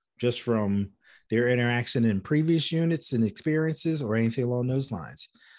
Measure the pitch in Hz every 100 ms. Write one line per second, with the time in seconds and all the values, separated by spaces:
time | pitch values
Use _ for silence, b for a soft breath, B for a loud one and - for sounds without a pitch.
0 | _ - 123 120 - 113 104 101 98 _
1 | b b b 113 120 123 120 120 120 131
2 | 117 98 - 151 156 165 - 165 165 160
3 | - 123 110 - 160 156 160 156 165 156
4 | 117 110 113 117 123 123 127 131 139 98
5 | 62 - - b b